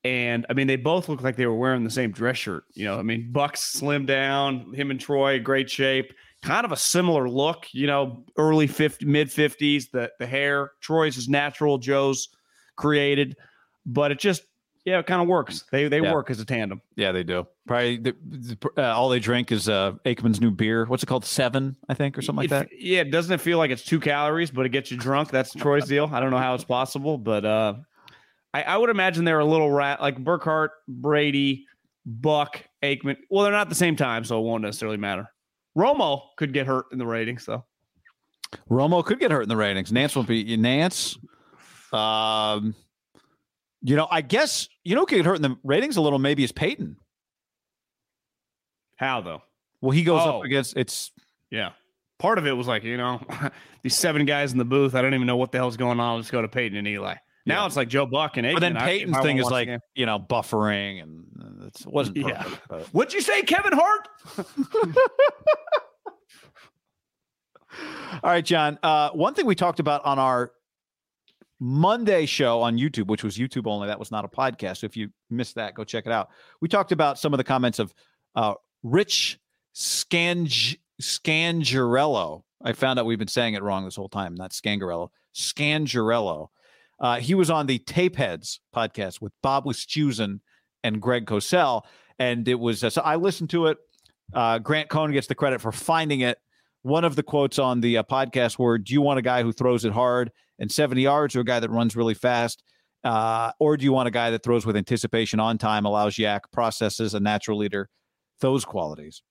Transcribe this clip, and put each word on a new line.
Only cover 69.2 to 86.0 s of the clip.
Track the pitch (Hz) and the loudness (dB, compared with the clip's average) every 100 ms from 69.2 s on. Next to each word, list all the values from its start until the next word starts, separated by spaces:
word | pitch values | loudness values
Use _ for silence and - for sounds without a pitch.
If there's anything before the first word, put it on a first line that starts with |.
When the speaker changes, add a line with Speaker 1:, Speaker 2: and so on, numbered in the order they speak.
| 190 | 0
Speaker 2:
thing | 294 277 | 2 0
we | 180 | 2
talked | 175 165 | 0 0
about | 151 143 | 0 0
on | 143 139 | 0 2
our | 131 123 123 _ _ _ _ _ _ _ _ _ _ _ | 2 2 -2 _ _ _ _ _ _ _ _ _ _ _
Monday | 123 139 175 233 214 185 151 | -2 2 4 2 4 2 2
show | - 127 117 | 0 2 4
on | 117 117 | 2 2
YouTube, | 147 117 98 | 0 -2 -2
which | 107 | -2
was | 110 98 | -2 -4
YouTube | 131 127 110 | -6 -4 -4
only, | 104 101 | -4 -6
that | 104 | -8
was | 107 | -6
not | 107 101 | -8 -6
a | |
podcast. | - 131 120 98 92 | -2 -2 -2 -8 -6
So | 107 | -10
if | 117 | -8
you | 104 _ _ | -10 _ _
missed | 117 120 - | -6 -6 -8
that, | 107 104 | -10 -10
go | |
check | 107 113 113 | -8 -8 -2
it | |
out. | 113 95 - - _ | -2 -2 -12 -20 _
We | 165 | 0
talked | 208 190 | 0 2
about | 165 147 135 | 2 2 2
some | 151 | 0
of | 139 | 0
the | |
comments | - 131 123 - | 2 2 2 0
of, | 101 _ _ _ _ - | -6 _ _ _ _ -2
uh, | 110 98 _ _ | -2 -2 _ _
Rich | 117 160 208 - - - _ _ _ - | 0 0 2 -2 -2 -6 _ _ _ -10
Scange-, | - - - 170 175 175 160 - - 160 _ - | -6 -4 -2 0 0 0 0 0 -2 -4 _ -12
Scangarello. | - - - 156 170 170 131 131 120 127 151 117 82 80 _ _ | -8 -4 0 0 0 0 0 0 2 4 2 2 -2 -8 _ _
I | 117 | -6
found | 117 131 127 | 0 0 0
out | 113 | 0
we've | 113 | -2
been | 107 | -2
saying | - 117 | -2 -2
it | 104 | -2
wrong | 101 95 95 | -4 -4 -6
this | 98 | -12
whole | 98 | -10
time, | 101 92 87 | -8 -8 -10
not | 92 | -12
Scangarello. | - 107 101 92 85 87 _ _ - | -6 -4 -4 -4 -6 -8 _ _ -10
Scangarello. | - - 147 151 147 120 | -8 -4 -2 -2 -2 0